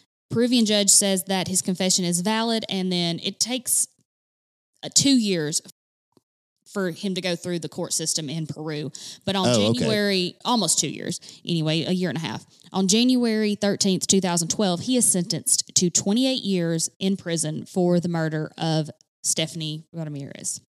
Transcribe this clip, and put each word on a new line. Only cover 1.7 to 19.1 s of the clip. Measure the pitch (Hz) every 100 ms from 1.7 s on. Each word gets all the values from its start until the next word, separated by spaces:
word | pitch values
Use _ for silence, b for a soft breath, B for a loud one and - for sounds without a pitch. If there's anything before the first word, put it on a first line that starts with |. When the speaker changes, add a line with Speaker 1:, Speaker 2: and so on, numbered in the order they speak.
| 180 185 190 175
Speaker 1:
is | 175
valid, | 185 220 233 226 -
and | 190 185
then | 180 170 170
it | 190 196
takes, | 220 254 - - - _ _ _ _ _ _ _ _ _
uh, | 156 -
two | 285 262
years | 208 175 151 170 - - _ _ _ _ _ _ _ _ -
for | 208 185
him | 160 202
to | 185
go | 180 175
through | 180 175
the | 156
court | - 170
system | - 160 - 151
in | 160 156
Peru. | 147 156 151 156 - B B -
But | 190
on | 214
Speaker 2:
Oh, |
okay. | 117 214 240
Speaker 1:
January, | 226 214 202 190 180 -
almost | - 240 165 -
two | 147
years, | - - 175 B B -
anyway, | 170 156 160
a | 151
year | 185 180
and | 135
a |
half. | 127 - - b b
On | 185 190
January | 220 247 254 233 214 214
thirteenth, | 202 202 185 196 180 -
two | 196
thousand | 180 170 165
twelve, | - 202 175
he | 214 254
is | 233
sentenced | 190 175 160 - - - -
to | 180
twenty-eight | - 196 226 262 262
years | 196 185 165 165 - -
in | 190 196
prison | 175 165 156 160 -
for | 190 175 175
the | 175
murder | 170 160 156 156 -
of | 165 160 151 - _